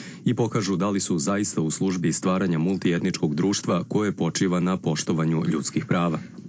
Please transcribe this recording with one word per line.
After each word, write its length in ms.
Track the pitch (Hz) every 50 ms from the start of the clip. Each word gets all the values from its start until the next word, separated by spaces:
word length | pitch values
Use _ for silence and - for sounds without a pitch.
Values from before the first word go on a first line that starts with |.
| - - - - -
i 80 | 123 117
pokažu 420 | 123 120 113 - 117 98 95 98
da 140 | 82 95 104
li 100 | 98 98
su 200 | - - 92 82
zaista 420 | 69 98 101 101 107 - - 87
u 100 | 80 78
službi 420 | 76 - 92 95 90 90 85 85 73
stvaranja 460 | - - 92 92 92 98 87 85 78
multietničkog 760 | 80 95 98 85 - 92 85 85 - 92 82 - 85 78 73
društva 480 | 73 90 98 104 - - 117 98 85 -
koje 280 | - - 104 107 101
počiva 480 | 82 - 87 82 - - 98 92 90 90
na 180 | 85 90 92
poštovanju 680 | 87 - 85 78 76 - - 87 80 80 80 80 78 -
ljudskih 380 | 82 78 76 - - - - -
prava. 340 | - 90 90 87 85 80 76 - - - - -